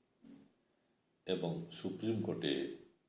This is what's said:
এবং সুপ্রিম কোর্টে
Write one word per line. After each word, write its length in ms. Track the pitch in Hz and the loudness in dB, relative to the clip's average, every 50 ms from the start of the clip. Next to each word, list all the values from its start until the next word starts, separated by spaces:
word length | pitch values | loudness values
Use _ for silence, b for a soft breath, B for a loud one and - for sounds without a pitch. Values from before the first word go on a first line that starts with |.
| _ _ _ _ - - - - - - _ _ _ _ _ _ _ _ _ _ _ _ _ _ _ | _ _ _ _ -20 -20 -20 -20 -20 -20 _ _ _ _ _ _ _ _ _ _ _ _ _ _ _
এবং 260 | 92 92 87 90 85 82 85 - - - - | 2 2 2 2 0 0 -2 -4 -6 -8 -4
সুপ্রিম 380 | - 95 - - 107 113 113 98 87 | -4 -4 -4 0 0 2 2 2 2
কোর্টে 280 | 90 82 85 80 73 - - - - - - - - _ _ _ | 0 0 2 2 2 2 2 0 -2 -4 -10 -14 -20 _ _ _